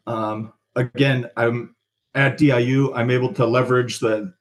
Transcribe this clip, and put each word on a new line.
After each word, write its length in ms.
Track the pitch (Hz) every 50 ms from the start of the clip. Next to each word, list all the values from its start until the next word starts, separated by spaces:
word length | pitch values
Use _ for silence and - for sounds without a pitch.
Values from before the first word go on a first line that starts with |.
| _
um, 480 | 113 117 110 110 107 107 107 107 107 - _ _ _ _
again, 540 | 127 127 123 - - 139 139 131 127 117 - -
I'm 400 | 117 117 117 120 120 113 - _ _ _ _ _ _ _ _ -
at 220 | 139 139 135 127 -
D 140 | 151 143
I 80 | 127 123
U, 340 | 120 127 131 135 139 131 -
I'm 180 | 120 117 123
able 220 | 127 127 127 127 -
to 120 | - 123
leverage 540 | 113 117 127 123 117 127 127 123 120 - -
the, 340 | 127 113 107 107 104 95 - _